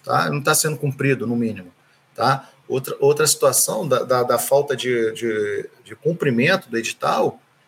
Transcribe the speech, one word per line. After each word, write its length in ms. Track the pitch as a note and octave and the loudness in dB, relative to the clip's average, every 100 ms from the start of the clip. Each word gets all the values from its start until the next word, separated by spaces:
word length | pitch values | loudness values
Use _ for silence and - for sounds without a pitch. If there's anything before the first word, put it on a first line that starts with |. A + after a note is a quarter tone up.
tá? 260 | - C3+ E3 | -2 0 0
Não 120 | C#3+ | 0
tá 120 | D3 | 0
sendo 240 | D3+ D#3 D3 | 0 0 -2
cumprido, 480 | C#3+ - C#3 A#2+ A2+ | -4 0 0 0 0
no 100 | A#2+ | -2
mínimo, 360 | A2+ F#2+ F2+ _ _ _ _ | -2 -4 -14 _ _ _ _
tá? 360 | - A#2+ C3+ - _ - | -2 0 0 -4 _ -6
Outra, 280 | B2+ - - | -6 -4 2
outra 260 | C#3 D3 D3+ | 2 4 2
situação 640 | - C#3+ B2 - F#3+ E3 | 2 2 2 0 -2 0
da, 160 | B2 | 0
da, 200 | A#2+ B2 | 2 0
da 140 | A#2+ A#2+ | 2 0
falta 380 | - C#3 C#3+ B2+ | 2 2 2 -2
de, 360 | B2+ A#2+ A2+ | -2 0 0
de, 560 | A2 A#2 G#2+ G#2 G2+ - _ | -2 -2 -2 -2 -4 -8 _
de 120 | - A2 | -20 -6
cumprimento 720 | D#3 E3+ D3+ A#2 D3 F#3 - | -4 0 0 2 2 2 -2
do 80 | A#2 | -6
edital 640 | A2+ - D3+ - - - _ _ | -6 -4 -2 0 0 -2 _ _